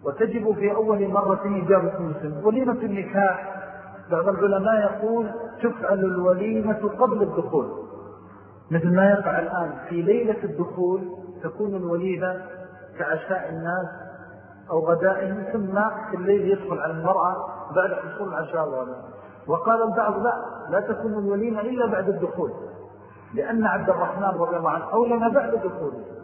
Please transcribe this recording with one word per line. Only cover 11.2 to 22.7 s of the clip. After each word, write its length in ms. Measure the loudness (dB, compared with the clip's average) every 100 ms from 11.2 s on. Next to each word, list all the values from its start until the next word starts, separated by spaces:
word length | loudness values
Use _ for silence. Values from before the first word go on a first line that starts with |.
| -14 -10
تكون 320 | -10 -4 -4 -2
الوليمة 680 | -2 0 0 -2 -2 -4 -10 -14 -16 -18 -20 -8
كعشاء 500 | -2 -2 -2 -4 -4
الناس 380 | -6 -4 -4 -4 -10 -16 -16 -18 -20 -20 -20 -2
أو 80 | 0
غدائهم، 640 | 2 4 4 2 -2 -4 -4
ثم 260 | -4 0 2 0 -2 -8
في 60 | -4
الليل 340 | 2 4 4
يدخل 280 | 0 0 -4
على 140 | -4
المرأة 420 | -2 0 2 2 0 -6 -10 -2 0
بعد 140 | 0
حصول 340 | -2 -6 -8 -6
العشاء 420 | -6 -4 -2 -2
والغداء. 340 | -4 -6 -10 -14 -18 -18 -18 -4
وقال 340 | -2 2 2
البعض: 300 | 2 0 0 0
"لا، 100 | 0 -2 -6 -12 -2
لا 100 | -2
تكون 340 | 0 -4 -2
الوليمة 480 | -2 0 0 0 -2
إلا 240 | -4 0 0
بعد 180 | 0 0
الدخول"، 420 | 0 -2 -2 -4 -4 -12